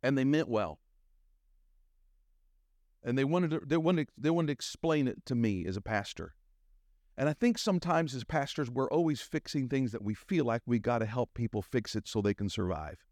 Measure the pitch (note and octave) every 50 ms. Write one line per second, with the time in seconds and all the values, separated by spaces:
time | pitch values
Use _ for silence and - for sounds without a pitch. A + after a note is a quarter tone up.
0 | - B2+ C#3 C3+ C3 C3+ D3 D#3 D#3+ - A#2 G#2+ G2+ E2 D2+ - _ _ _ _
1 | _ _ _ _ _ _ _ _ _ _ _ _ _ _ _ _ _ _ _ _
2 | _ _ _ _ _ _ _ _ _ _ _ _ _ _ _ _ _ _ _ _
3 | - A#2+ B2 C3 C3+ C#3 D#3+ F3+ F3+ D#3+ D#3 D#3 - C3+ D3+ E3 D#3+ E3 F#3 E3
4 | D3 - _ - A#2+ D3+ E3 E3+ E3 D3 D3 - - - - - - E3 D#3 D3+
5 | C#3 B2+ - - - - C3 A#2+ A#2 A2 G2+ F#2 E2+ D2+ F#2 G2 F#2+ - A2 G#2
6 | G2+ - - - F2 F2 - _ _ _ _ _ _ _ _ _ _ _ _ _
7 | _ _ _ - C3 D3+ D#3 - - A#3+ A3+ - - A3 F#3+ F3+ - F3 E3+ D#3+
8 | E3 D3+ B2 B2+ A2+ - - D#3 C#3 C#3 - - D3 A#2+ B2 C3 C3 - - D#3
9 | E3+ D#3+ D3+ B2 - - - D#3 - - - D3+ C3 A#2+ C#3 C3+ C3 A#2+ G#2 A2+
10 | G2+ G#2 G#2+ - - - G3 E3+ C#3 A#2+ A2+ A#2 _ - A#2+ A#2 G#2 A#2+ A#2+ A#2
11 | A2+ G#2+ A2 B2+ B2 - _ - A#2 A2 - G#2+ G2 - - B2+ A2 - - A2
12 | G#2 - - A2+ G2+ G2+ G2 - G2+ G2 - - F#2+ F2+ F2+ D#2 D2+ D2+ D2 -
13 | _ _